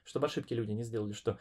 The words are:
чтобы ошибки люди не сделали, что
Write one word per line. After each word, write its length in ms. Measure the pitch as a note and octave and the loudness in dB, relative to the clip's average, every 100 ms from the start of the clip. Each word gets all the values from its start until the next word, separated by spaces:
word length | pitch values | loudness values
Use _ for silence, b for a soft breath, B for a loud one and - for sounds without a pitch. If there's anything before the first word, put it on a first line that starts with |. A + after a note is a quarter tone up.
чтобы 240 | - C3 D3 | -4 0 2
ошибки 260 | D3 - | 0 0
люди 180 | A#2 G#2+ | 0 0
не 120 | G#2+ | 0
сделали, 300 | A#2 A2+ G#2 | 0 0 -2
что 260 | G#2 - G2+ | -2 0 -2